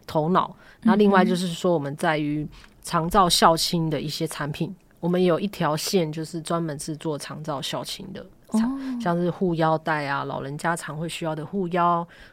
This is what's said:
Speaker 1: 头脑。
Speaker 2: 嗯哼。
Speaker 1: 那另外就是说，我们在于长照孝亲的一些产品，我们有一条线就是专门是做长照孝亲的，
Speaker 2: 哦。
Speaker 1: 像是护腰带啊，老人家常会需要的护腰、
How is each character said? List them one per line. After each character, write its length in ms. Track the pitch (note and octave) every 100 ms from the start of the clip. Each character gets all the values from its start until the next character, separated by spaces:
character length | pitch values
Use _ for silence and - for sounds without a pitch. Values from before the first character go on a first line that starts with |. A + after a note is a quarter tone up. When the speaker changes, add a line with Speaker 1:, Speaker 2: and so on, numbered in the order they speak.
| -
Speaker 1:
头 220 | D#3+ D#3
脑。 180 | F3+ -
Speaker 2:
嗯 80 | -
哼。 320 | - - A3+
Speaker 1:
那 80 | G#3+
另 160 | G3+
外 120 | G3 F3+
就 100 | F3+
是 120 | F#3
说， 260 | E3+ F#3
我 60 | E3
们 160 | C#3 D3
在 220 | F3 D3+
于 300 | D3 D3+ D3 - - _
长 280 | - E3+ E3
照 200 | G#3 F3
孝 260 | - G3 E3
亲 340 | - E3+ D#3+
的 100 | D3+
一 80 | D3+
些 200 | - D#3+
产 240 | - D3
品， 220 | D3+ D#3+ F#3+ _ _
我 80 | E3+
们 160 | F3+
有 160 | F3+ D#3
一 80 | G3+
条 280 | - D#3+ D3+
线 340 | - G3 D#3
就 120 | D#3
是 180 | D#3 E3+
专 200 | D#3 E3+
门 180 | E3 D3
是 160 | - D3+
做 200 | E3 C#3+
长 260 | - C#3+
照 180 | D3+ C#3
孝 220 | - C3
亲 220 | - - -
的， 100 | - - - -
Speaker 2:
哦。 100 | A3 A#3 C4+ C4+ B3
Speaker 1:
像 180 | F#3 E3+
是 120 | F3
护 240 | - F#3 E3
腰 200 | D#3+ D#3+
带 280 | E3 D#3 C#3
啊， 180 | C#3
老 180 | C#3 C#3
人 140 | C3+ D3
家 180 | E3+ E3
常 200 | - D3+
会 140 | E3
需 160 | - E3
要 100 | D#3
的 80 |
护 240 | D3+ G3+ F3+
腰、 380 | F3 F3 E3+ E3+ - -